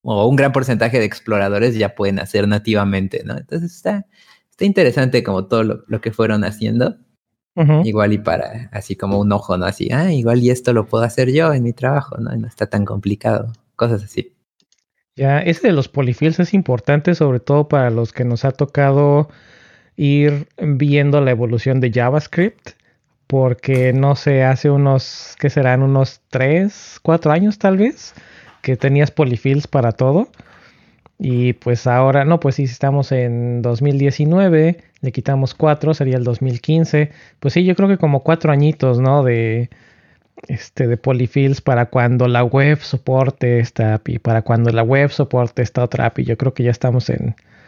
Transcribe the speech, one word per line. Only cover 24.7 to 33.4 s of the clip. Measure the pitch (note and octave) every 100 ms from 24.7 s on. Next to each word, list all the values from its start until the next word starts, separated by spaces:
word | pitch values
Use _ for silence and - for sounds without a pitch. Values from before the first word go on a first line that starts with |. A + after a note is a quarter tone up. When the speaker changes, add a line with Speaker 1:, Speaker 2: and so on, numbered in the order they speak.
Speaker 2:
unos, | C#3 C#3 C3+ - - - -
¿qué | C#3+
serán? | D3+ B2+ B2+
Unos | C3+ C3+ C3+ - _
tres, | B2+ C3 D#3+ G3 - - -
cuatro | - E3 D#3+
años, | D#3 G#3 G#3
tal | G3 F#3+
vez, | A3+ E4 - - - - - _
que | - B2+
tenías | C#3 C#3 D3
polyfills | - C#3 A#2+ C3+ C#3 C#3+
para | C#3+ A#2
todo. | A2 C3 D3+ B3 - - - - _ _ _ _ -
Y, | E3 B2 B2
pues, | A#2+ - A#2+ B2+
ahora, | B2 C3 C#3
no, | C#3 E3
pues | D3
sí, | B2+
estamos | C3+ A#2+ C#3 C#3+ C3+
en | C3 B2 A#2